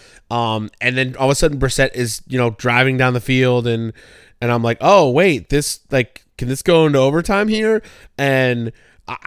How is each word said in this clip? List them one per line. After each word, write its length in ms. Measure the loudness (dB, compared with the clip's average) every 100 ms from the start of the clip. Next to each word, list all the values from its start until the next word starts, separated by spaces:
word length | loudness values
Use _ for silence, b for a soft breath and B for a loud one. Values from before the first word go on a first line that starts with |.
| b b -6
Um, 400 | -2 -2 -2 -6 -4
and 160 | -2 -2
then 200 | -4 -2
all 120 | 0
of 40 |
a 20 |
sudden, 240 | 2 0 0
Brissett 360 | -2 0 -2
is, 280 | -2 -6 -8 -6
you 100 | -2
know, 120 | -2
driving 460 | -2 -2 2 2 2
down 160 | 0
the 80 | 0
field, 460 | 0 2 2 2 0
and, 260 | -4 -6 -10 B B B B
and 120 | -2
I'm 100 | 0
like, 160 | 0 0
"Oh, 300 | 4 4 4
wait, 380 | 2 2 0 -2
this, 320 | -2 -2 -8 -4
like, 340 | -2 -2 -8 _ -8
can 80 | -6
this 160 | -4
go 240 | 2 4 4
into 140 | 4
overtime 480 | 2 0 0 -2 0
here?" 340 | 0 0 -2 B B B -4
And 560 | 0 2 0 -2 -6 -10 b b -14
I, 80 | -12